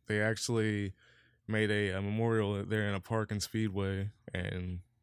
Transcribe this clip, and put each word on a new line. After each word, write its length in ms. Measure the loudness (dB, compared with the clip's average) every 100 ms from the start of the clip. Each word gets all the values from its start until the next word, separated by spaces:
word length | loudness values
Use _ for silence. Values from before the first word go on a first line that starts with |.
| -2
they 140 | 2
actually 720 | 2 0 0 2 2 0 -2 -6 -18 -20 _ _ -2
made 220 | 2 4
a, 200 | 2 2
a 100 | 0
memorial 640 | -2 0 2 2 2 0
there 240 | 0 0 0
in 80 | -2
a 40 |
park 280 | -2 -2 0
in 80 | -2
Speedway, 680 | -2 -2 0 0 -2 -2 -4 -6 -8
and 460 | -6 -4 -4 -6 -6 -10 _